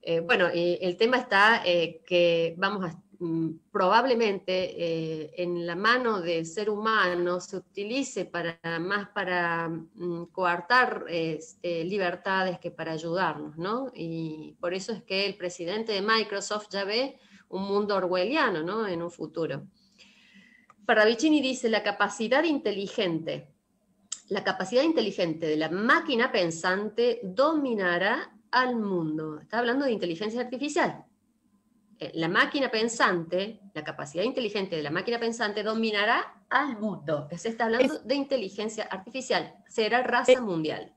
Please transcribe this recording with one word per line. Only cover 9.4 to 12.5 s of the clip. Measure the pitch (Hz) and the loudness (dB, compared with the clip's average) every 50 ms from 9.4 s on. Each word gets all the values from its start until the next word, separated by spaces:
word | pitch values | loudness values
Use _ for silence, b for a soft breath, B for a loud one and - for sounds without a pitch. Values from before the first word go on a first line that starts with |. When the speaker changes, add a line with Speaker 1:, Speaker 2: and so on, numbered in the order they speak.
| 175 170 170 165 165 165 | 0 0 0 -2 -2 -4
Speaker 1:
mm, | 165 165 165 - _ - 175 175 170 170 170 170 | -6 -8 -10 -14 _ -8 -6 -6 -6 -6 -8 -10
coartar, | _ - 185 175 175 175 175 - 247 254 254 247 208 202 - - | _ 0 0 2 2 0 2 4 6 6 6 4 2 -4 -6 -4
eh, | 165 170 165 160 160 151 - - - _ - | -2 -2 -2 -2 -4 -6 -8 -14 -20 _ -4
eh, | 175 170 165 160 | -4 -2 -2 -2
libertades | 180 196 208 185 175 180 180 - 202 190 190 185 185 | -2 -2 0 0 0 -2 -4 -2 0 0 2 0 0